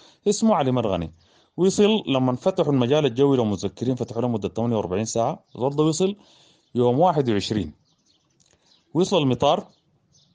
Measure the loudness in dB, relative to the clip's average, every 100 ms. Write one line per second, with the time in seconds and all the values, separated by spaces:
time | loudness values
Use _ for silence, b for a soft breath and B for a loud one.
0 | b b -4 0 2 2 0 0 0 -2
1 | -4 -12 b b b b 0 2 2 2
2 | 0 0 0 0 -2 0 2 2 2 2
3 | 2 2 2 2 0 -2 -4 -6 -4 -4
4 | -6 -4 -4 -2 -4 -4 -2 -2 -2 -4
5 | -4 -2 -2 -4 _ -6 -4 0 0 0
6 | -2 -4 b b b b b 0 2 4
7 | 2 2 0 0 0 -4 -6 -10 _ _
8 | _ _ _ _ _ b b b b -2
9 | 0 2 2 2 2 0 -4 _ _ _
10 | _ _ _